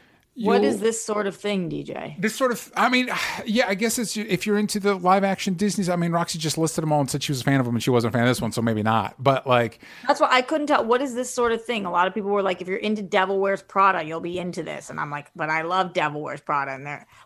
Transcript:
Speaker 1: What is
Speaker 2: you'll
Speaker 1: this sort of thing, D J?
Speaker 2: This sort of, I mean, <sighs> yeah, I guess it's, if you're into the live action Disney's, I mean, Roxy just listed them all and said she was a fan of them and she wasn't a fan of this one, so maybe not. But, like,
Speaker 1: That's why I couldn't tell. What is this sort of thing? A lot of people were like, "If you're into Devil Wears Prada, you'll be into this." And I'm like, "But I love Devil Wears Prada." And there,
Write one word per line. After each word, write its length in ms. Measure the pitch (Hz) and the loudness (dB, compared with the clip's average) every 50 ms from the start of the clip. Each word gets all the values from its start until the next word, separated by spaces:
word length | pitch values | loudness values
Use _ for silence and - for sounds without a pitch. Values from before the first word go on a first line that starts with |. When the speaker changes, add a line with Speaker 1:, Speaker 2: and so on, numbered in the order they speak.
| _ _ _ _ _ _ - | _ _ _ _ _ _ -8
Speaker 1:
What 280 | 269 196 214 233 202 269 | -2 2 4 4 4 4
is 120 | 269 233 | 2 2
Speaker 2:
you'll 80 | 196 208 | 0 0
Speaker 1:
this 200 | 226 226 - - | -2 -2 -2 -4
sort 220 | 220 208 208 202 | -4 -2 -2 -2
of 100 | 196 - | -4 -4
thing, 320 | - - 208 202 190 175 | -4 -4 -2 -2 -2 -2
D 160 | 156 147 147 139 | -4 -4 -6 -8
J? 320 | - - - - 147 147 180 | -8 -10 -10 -10 -10 -6 -4
Speaker 2:
This 160 | 175 220 - | -4 -2 0
sort 160 | - 262 247 | 0 0 0
of, 200 | 220 - - - - | 0 -2 -8 -6 -2
I 120 | - 226 240 | 0 2 4
mean, 200 | 247 254 254 254 - - - | 4 2 0 0 -2 -4 -4
<sighs> 180 | - - - - | -6 -6 -6 -4
yeah, 200 | 233 208 247 247 | 0 0 2 2
I 60 | 185 202 | 0 0
guess 240 | 180 233 226 - | 0 0 0 0
it's, 180 | 254 220 - - | -2 -4 -4 -4
if 300 | 214 208 - 180 165 - | -4 -4 -2 -2 -2 0
you're 140 | 214 202 208 | 0 0 2
into 200 | 208 202 - 208 | 0 0 -2 0
the 140 | 190 202 196 | 0 0 0
live 300 | 180 175 180 190 202 196 | 2 4 4 4 6 4
action 320 | 196 185 - - 196 180 | 2 0 0 -2 -2 0
Disney's, 340 | 165 208 202 - 208 180 180 | 0 0 0 0 0 0 0
I 60 | 202 | 0
mean, 160 | 175 170 170 | 0 0 2
Roxy 260 | 170 170 165 - - | 0 0 0 -2 -4
just 200 | 160 156 151 - 160 | -4 -2 -2 0 0
listed 240 | 160 156 - 170 160 | 0 0 0 -2 0
them 100 | 156 151 | 2 2
all 60 | 147 | 2
and 80 | 139 - | 2 0
said 140 | - 139 - | -2 -4 -4
she 80 | - | -4
was 100 | 139 123 | -4 -2
a 20 | 117 | 2
fan 160 | 143 139 135 | 2 2 4
of 60 | 123 | 2
them 80 | 120 120 | 2 0
and 80 | 113 - | 0 2
she 60 | 135 | 4
wasn't 240 | 123 120 113 110 113 | 4 4 4 2 2
a 40 | |
fan 100 | 120 120 | 2 2
of 20 | 127 | 2
this 100 | 123 - | 2 0
one, 120 | 120 110 | -2 -4
so 100 | - 123 | -2 0
maybe 220 | 113 117 107 107 107 | 0 0 0 2 2
not. 320 | 110 113 110 98 - - | 2 2 2 0 -2 -4
But, 300 | - 123 135 135 127 - | 0 2 2 2 2 4
like, 320 | 135 123 120 117 113 - - - - - - - | 4 4 4 4 2 -4 -10 -20 -20 -20 -4 0
Speaker 1:
That's 140 | 269 294 294 | 0 2 2
why 80 | 311 - | 4 4
I 140 | 254 262 254 | 4 4 2
couldn't 240 | - 320 294 294 | 2 0 -2 0
tell. 180 | 277 285 247 226 | 2 2 2 2
What 160 | 220 247 247 | 2 2 0
is 140 | 285 262 226 | 0 -2 -4
this 180 | 247 254 - - | -6 -6 -4 -2
sort 200 | 247 240 226 226 | 0 0 0 0
of 120 | 220 - | -2 -4
thing? 200 | - 240 214 190 | -4 -6 -4 -4
A 40 | 175 | -2
lot 160 | 175 175 185 | 0 2 2
of 60 | 190 185 | 0 0
people 160 | 220 196 202 | -2 -2 0
were 140 | 202 202 196 | 0 2 2
like, 180 | 185 180 180 | 0 -2 -4
"If 60 | 175 | -4
you're 100 | 180 190 | -6 -4
into 240 | - - 214 214 214 | -2 -2 -2 -2 -4
Devil 380 | 196 165 208 190 190 190 196 190 | -2 0 2 2 2 2 2 0
Wears 240 | 196 196 196 190 - | 0 0 0 -2 -4
Prada, 400 | - - 196 196 190 185 175 156 | -4 2 2 4 4 4 2 -2
you'll 160 | 156 165 170 | -6 -6 -6
be 180 | 175 170 175 | -6 -6 -6
into 240 | 180 175 180 175 175 | -6 -6 -6 -6 -6
this." 300 | 156 151 147 - - - | -8 -8 -8 -10 -12 -10
And 80 | 151 156 | -8 -8
I'm 100 | 151 147 | -8 -8
like, 220 | 147 147 - _ - | -8 -10 -12 _ -8
"But 140 | - 156 156 | -6 -4 -2
I 140 | 156 160 160 | -2 -2 -2
love 300 | 170 180 185 180 175 - | -2 0 0 0 0 0
Devil 280 | 175 151 147 147 151 | -2 -2 -2 -2 -4
Wears 180 | 147 135 139 147 | -8 -8 -10 -8
Prada." 300 | - - 147 143 139 135 | -4 -2 -2 -2 -2 -4
And 140 | 135 131 143 | -8 -10 -10
there, 220 | 147 143 - - _ _ - - | -10 -12 -12 -14 _ _ -20 -10